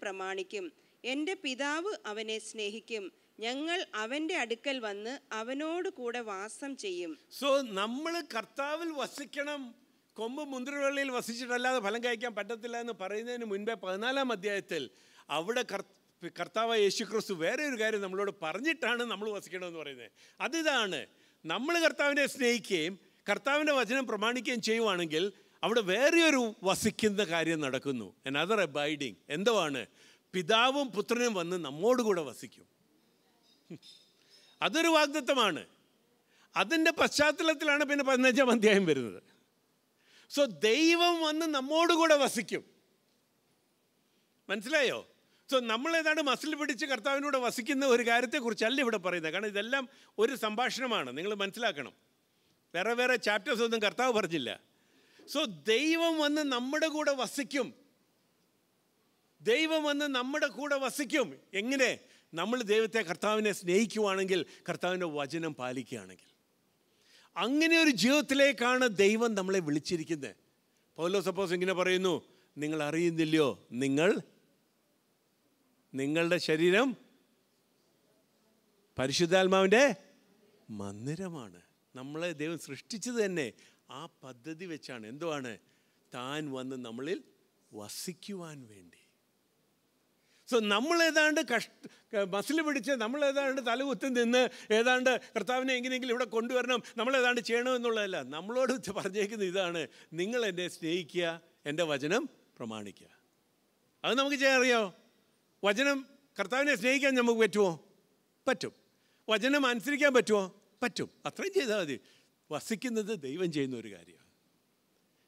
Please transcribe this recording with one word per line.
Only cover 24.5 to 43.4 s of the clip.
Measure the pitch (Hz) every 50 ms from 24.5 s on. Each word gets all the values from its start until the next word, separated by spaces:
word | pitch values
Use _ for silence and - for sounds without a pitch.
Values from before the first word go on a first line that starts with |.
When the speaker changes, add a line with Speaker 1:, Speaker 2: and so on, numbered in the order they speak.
| 254 233
Speaker 2:
ചെയ്യുവാണെങ്കിൽ | - 220 220 226 233 214 190 175 175 165 147 156 180 208 190 - _ _ _ _ -
അവിടെ | 175 226 240
വേറെയൊരു | 214 175 185 220 262 311 330 339 330 320 294 262 240 226 208 - -
വസിക്കുന്ന | 185 190 - - 220 175 - - 214 202 190 208
കാര്യം | 160 165 170 160 160 165 156 151
നടക്കുന്നു. | 135 123 131 127 139 135 120 107 92 - _ _
Another | 135 135 143 160 180 226 214 185 156
abiding. | 139 147 147 151 156 143 143 123 95 - _ -
എന്തുവാണ്? | 139 160 196 226 233 208 170 151 139 127 107 - _ _ - - - _ _ _ -
പിതാവും | 185 180 151 220 220 240 262 269 285 285 262
പുത്രനും | 180 196 202 - 233 240 240 240 220
വന്ന് | 185 170 170 180 185 160 139
നമ്മോട് | 139 151 175 233 254 247 240
കൂടെ | 220 196 175
വസിക്കും. | 156 131 110 - - 113 - - - _ _ _ _ _ _ _ _ _ _ _ _ _ _ _ _ _ _ _ _ _ 175 - - - - - _ _ _ _ _ _ _ _ _ _ _ _
അതൊരു | 151 180 202 311 330 339 320 302
വാഗ്ദത്തമാണ്. | 302 294 285 311 262 233 277 262 226 202 165 131 95 - _ _ _ _ _ _ _ _ _ _ _ _ _ _ _ _ -
അതിൻ്റെ | 160 190 208 320 320 320 339
പശ്ചാത്തലത്തിലാണ് | 320 - 277 233 - - 294 302 302 294 330 320 311 285 330 302 285 294 302 277
പിന്നെ | 285 285 277
പതിനഞ്ചാം | 269 269 247 254 262 247 247 269 247
അധ്യായം | 220 240 202 208 208 196 196
വരുന്നത്. | 165 147 131 123 110 87 - - _ _ _ _ _ _ _ _ _ _ _ _ _ _ _ _ _ _ - - _
So, | - 277 285
ദൈവം | 254 190 143 170 214 226 285 320 330 339 339 349 349 349 330
വന്ന് | 320 311 302 311 330
നമ്മോട് | 330 302 285 262 269 302 320 339 339 349
കൂടെ | 320 330 320 302
വസിക്കും. | 285 269 247 - - 202 - 202 147 - - _ _ _ _ _ _ _ _ _ _ _ _ _ _